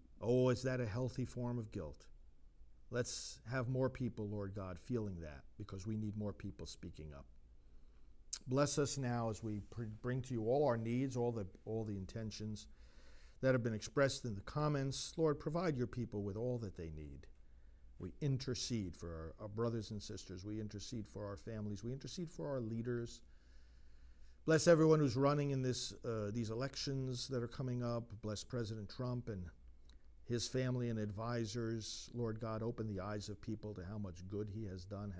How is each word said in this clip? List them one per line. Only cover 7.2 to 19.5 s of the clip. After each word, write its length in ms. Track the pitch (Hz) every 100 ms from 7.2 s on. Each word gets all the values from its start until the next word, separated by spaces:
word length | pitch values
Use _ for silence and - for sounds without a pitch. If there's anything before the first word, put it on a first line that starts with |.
| - - - - - - - - - - - - -
Bless 280 | 131 143 -
us 220 | 139 -
now 320 | 127 120 117
as 100 | 107
we 200 | 113 104 101
pr-, 140 | - 110 107
bring 200 | 120 127
to 120 | 127
you 100 | 120 110
all 180 | 139 143
our 100 | 117
needs, 400 | 113 123 135 123
all 140 | 120
the, 160 | 113 95 -
all 200 | - 110
the 120 | 110 98
intentions 720 | 92 120 110 - 107 107 - - - - - - - -
that 120 | 131
have 100 | 127
been 120 | 113
expressed 500 | 107 - - 139 -
in 100 | 123
the 60 | 98
comments. 720 | - 151 151 143 135 135 - -
Lord, 220 | 160 147
provide 380 | 160 165 180 131
your 100 | 123
people 360 | - 110 104
with 140 | 101 98
all 220 | 123 123
that 180 | 104 87
they 140 | 82
need. 380 | 78 73 69 - - - - - - - -
We 140 | 135 -
intercede 760 | 151 131 131 123 - 117 92 82
for 120 | 85
our, 260 | 82 80 -
our 60 |
brothers 440 | 107